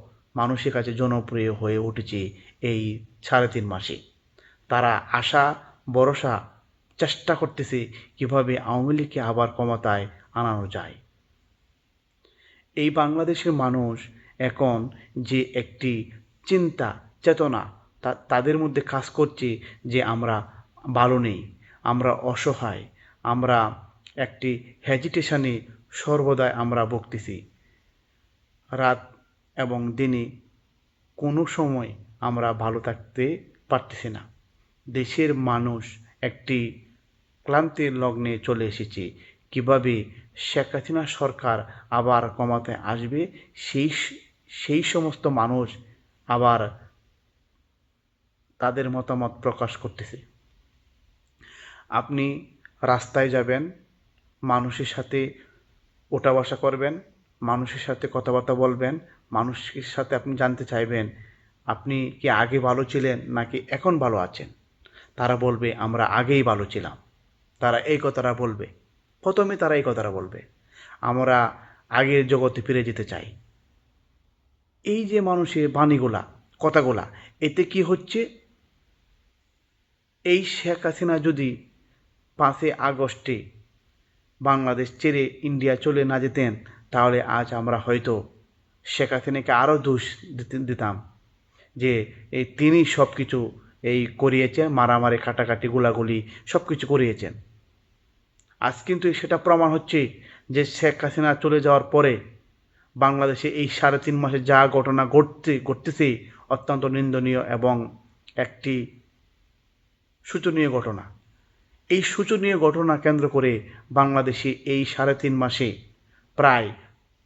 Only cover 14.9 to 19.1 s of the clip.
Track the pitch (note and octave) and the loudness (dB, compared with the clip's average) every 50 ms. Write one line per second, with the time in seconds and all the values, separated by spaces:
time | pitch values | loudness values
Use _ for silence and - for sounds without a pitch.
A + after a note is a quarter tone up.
14.9 | - - - _ - C3+ B2+ A#2 C3 C3 C3 B2+ - B2 A#2 - - - - B2+ | -10 -14 -20 _ -10 -10 -6 -2 0 -2 -2 -2 -4 -6 -6 -6 -10 -6 -4 -4
15.9 | A#2+ A2+ A2 - - - - _ _ _ - - F#3+ F#3 F3 E3 D#3 - C3 A2 | -2 -4 -6 -10 -14 -20 -20 _ _ _ -4 0 2 2 2 0 -2 -2 -6 -6
16.9 | - - - - _ _ - E3+ D#3+ D#3+ D#3+ C#3+ B2 G#2+ G2 G2+ - - _ _ | -6 -8 -14 -20 _ _ 2 2 4 4 2 0 0 -2 -6 -8 -14 -20 _ _
17.9 | _ _ - B2+ B2+ - - - B2+ B2 B2+ D3 D3+ D#3 D#3 D3+ C3 C#3+ C#3 - | _ _ -6 -6 -6 -6 -4 0 0 0 2 2 0 0 0 -2 -2 -4 -4 -2
18.9 | - C3+ B2+ - | -4 -6 -6 -4